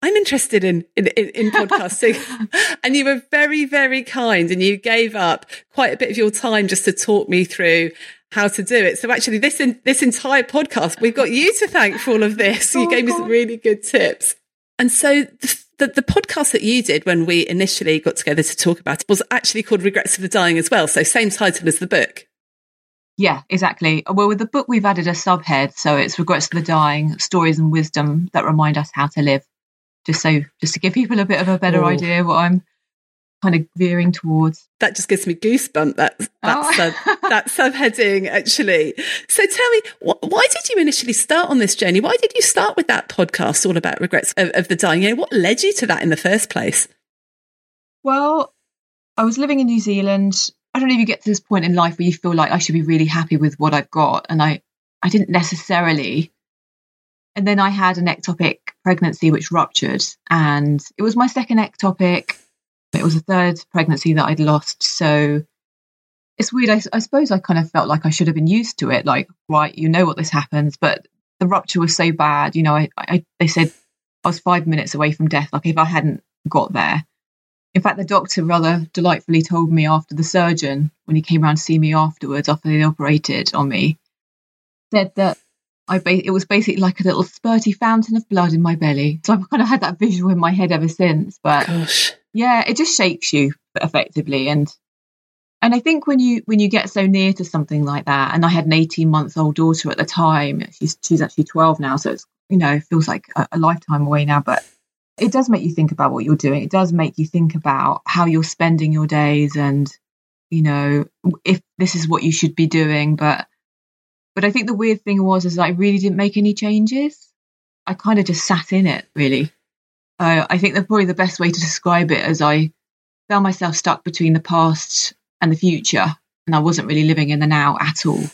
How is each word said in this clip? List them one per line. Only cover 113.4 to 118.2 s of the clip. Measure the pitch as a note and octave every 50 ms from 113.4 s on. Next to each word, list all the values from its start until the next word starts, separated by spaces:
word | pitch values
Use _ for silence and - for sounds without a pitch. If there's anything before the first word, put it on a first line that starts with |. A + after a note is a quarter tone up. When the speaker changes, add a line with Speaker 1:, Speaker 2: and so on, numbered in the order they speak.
| - _ _ _ _ _ _ _ _ _ _ _ _ _ _ _ _ _ _
Speaker 2:
but | F#3+ F#3+
I | G#3 G#3
think | - A3 A#3
the | A#3+
weird | G3 A3+ A3+ A3 G#3+ _
thing | G#3 G3+ G3 F#3+
was, | F#3+ F#3+ F#3 F3
is | F3+ E3+ F3
I | F3 D#3+
really | F3+ F3 G3 G3+ G3+ G3+
didn't | F#3 G3+ F#3 F3
make | G3+ G3+ G3+
any | G#3 G#3 G#3 G#3
changes. | G#3 - G#3 G#3+ G#3+ G#3+ A3 B3 C4 C#4+ D4+ D4 _ _ _ _ _ _ _ _ _ _ _ _ _ _
I | - F#3
kind | F3+ - G#3+ A3 G#3